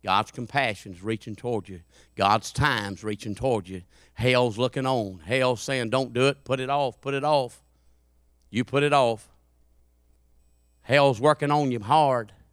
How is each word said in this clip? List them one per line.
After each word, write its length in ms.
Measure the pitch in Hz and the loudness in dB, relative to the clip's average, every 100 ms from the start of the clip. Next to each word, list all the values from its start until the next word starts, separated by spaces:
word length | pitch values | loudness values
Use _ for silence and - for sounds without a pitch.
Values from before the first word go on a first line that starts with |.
God's 280 | 104 98 110 | 0 0 0
compassion 600 | - 117 139 131 104 104 | -8 -6 -2 -2 -4 -12
is 100 | 87 | -12
reaching 340 | 101 113 - 104 | -8 -8 -8 -10
toward 340 | 123 113 92 | -6 -6 -8
you. 100 | 90 - _ _ - | -18 -20 _ _ 0
God's 360 | 98 107 - | 4 4 0
time's 540 | - 143 120 101 95 107 | 0 0 0 -4 -8 -8
reaching 300 | 107 113 98 | -8 -8 -4
toward 340 | 131 113 90 | -2 -2 -4
you. 140 | 95 87 _ _ - | -14 -14 _ _ -2
Hell's 420 | 123 123 123 107 | 2 4 2 0
looking 280 | 123 143 131 | -2 -2 -2
on. 340 | 131 104 92 | -2 -2 -8
Hell's 420 | 80 131 127 120 | -4 0 0 -2
saying, 280 | - 135 117 | -4 -4 0
"Don't 240 | 123 131 | -2 -2
do 140 | 117 135 | 0 0
it. 160 | 139 | 0
Put 160 | - 131 | -4 -6
it 100 | 131 | -2
off. 300 | 143 135 - | -2 -2 -6
Put 140 | 135 | -6
it 100 | 139 | -4
off." 400 | 147 147 123 - _ _ _ _ _ _ _ _ _ | 2 2 0 -8 _ _ _ _ _ _ _ _ _
You 160 | 113 123 | -4 -2
put 180 | 139 | 0
it 80 | 143 | 2
off. 380 | 143 123 113 - _ _ _ _ _ _ _ _ _ _ _ _ _ _ _ | 4 2 0 -10 _ _ _ _ _ _ _ _ _ _ _ _ _ _ _
Hell's 400 | - 139 143 113 | 0 4 4 4
working 300 | 139 151 147 | 2 2 2
on 200 | 147 143 | 0 0
you 80 | 120 | -2
hard. 540 | 101 156 147 127 110 - _ | 2 4 4 0 -4 -16 _